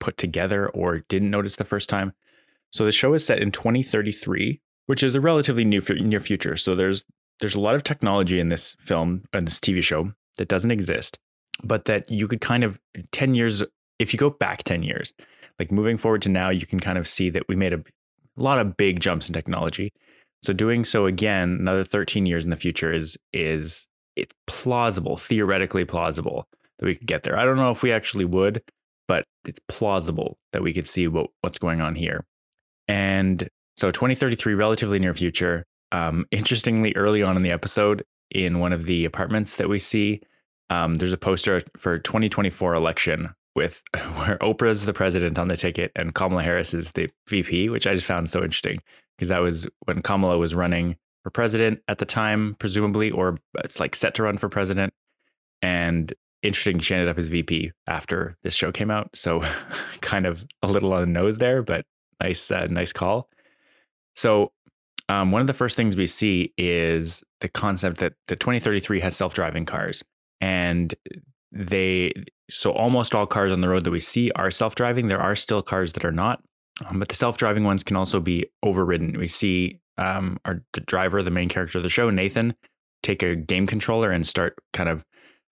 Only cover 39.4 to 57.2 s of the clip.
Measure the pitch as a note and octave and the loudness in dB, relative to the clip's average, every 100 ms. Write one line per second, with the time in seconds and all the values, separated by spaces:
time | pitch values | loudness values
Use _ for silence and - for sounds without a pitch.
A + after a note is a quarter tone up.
39.4 | G#2 - F#2 G2+ - A2 G#2 G#2 _ _ | 0 0 0 2 2 2 2 -2 _ _
40.4 | _ _ - F2 E2 E2 F2+ F#2 - F#2+ | _ _ -4 -2 0 0 0 -2 0 0
41.4 | - F2+ - - F#2 E2+ - A2+ G#2+ - | 2 0 -2 -4 -2 -2 0 0 0 2
42.4 | G2 - F2+ E2 D#2+ E2 - D#2+ E2 - | 0 0 0 2 0 0 0 -2 -4 -10
43.4 | _ - D#2+ - - - - D#2+ D#2 G2 | _ -2 -2 -4 -10 -8 -8 -4 -2 0
44.4 | G#2+ A2 A#2 G#2 G2+ G2+ F#2+ F2+ F2 D#2+ | 0 2 2 2 0 0 2 2 0 0
45.4 | F2 F2 F2+ E2+ E2+ - E2+ - F#2+ F2+ | 0 0 -2 -2 -4 -4 -4 0 0 0
46.4 | E2 F2 E2 E2 E2 - E2 _ - G2+ | 0 0 0 -4 -4 -4 -6 _ -4 -2
47.4 | F2 F2 G#2 A#2 - F#2+ - F2+ E2 F2+ | 0 0 0 2 2 2 0 -2 0 0
48.4 | E2+ - - - - - _ - F2+ F2+ | 0 -2 -4 -6 -10 -20 _ -6 -2 2
49.4 | F2 E2 - - - F#2 - G2 F#2+ F2 | 2 0 -4 -6 -4 -2 0 2 4 4
50.4 | E2+ E2+ F2 F2 E2+ E2+ _ _ - - | 2 2 0 0 0 -4 _ _ -10 -2
51.4 | A#2 A2 A2+ A2 - G2+ G2+ - G#2+ G#2+ | 0 2 2 0 -4 -4 -2 0 0 0
52.4 | G#2+ G#2 G#2 G2 G#2 G#2 G#2+ - F#2 E2+ | 0 -2 -2 0 2 2 0 0 0 -2
53.4 | _ - - - D2+ - - - G#2+ G2+ | _ -10 -4 -2 -2 0 -2 0 -2 -2
54.4 | G2+ G#2 F#2+ G2 G2 - _ _ _ _ | -2 -2 0 0 -2 -4 _ _ _ _
55.4 | _ - F2+ F2 E2+ E2+ D#2 - _ _ | _ -6 -2 0 0 0 -2 -8 _ _
56.4 | G#2 G2 G#2 F2 - F#2 F2 E2+ | -2 0 0 0 0 0 0 0